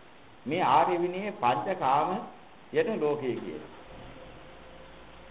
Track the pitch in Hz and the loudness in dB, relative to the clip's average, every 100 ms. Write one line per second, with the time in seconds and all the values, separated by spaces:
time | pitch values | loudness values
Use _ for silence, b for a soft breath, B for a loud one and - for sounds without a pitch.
0 | - - - - - 165 143 143 170 175 | -20 -20 -20 -12 -4 0 6 6 6 4
1 | 175 185 208 - 123 127 196 180 139 139 | 2 -2 -4 2 2 4 0 0 4 4
2 | 160 202 240 - - - - 143 220 208 | 4 0 -6 -14 -20 -20 -2 2 2 2
3 | 147 143 131 104 95 78 - - - - | 0 0 -2 -2 -4 -8 -12 -16 -16 -16
4 | - - - - - - - - - - | -16 -16 -18 -18 -18 -18 -18 -18 -18 -20
5 | - - - | -20 -20 -20